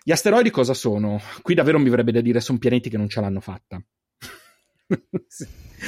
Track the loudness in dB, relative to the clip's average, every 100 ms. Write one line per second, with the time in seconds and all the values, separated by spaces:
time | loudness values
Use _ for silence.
0 | -2 0 2 4 4 2 0 0 -2 -2
1 | -2 -4 -8 -10 -2 2 4 4 4 4
2 | 2 2 2 0 0 0 2 0 -2 -4
3 | -4 -4 -4 -4 -8 -16 _ -18 -18 _
4 | _ _ -20 -20 _ _ _ _ -6 -6
5 | _ -12 -12 -18 -18 -18 -20 -14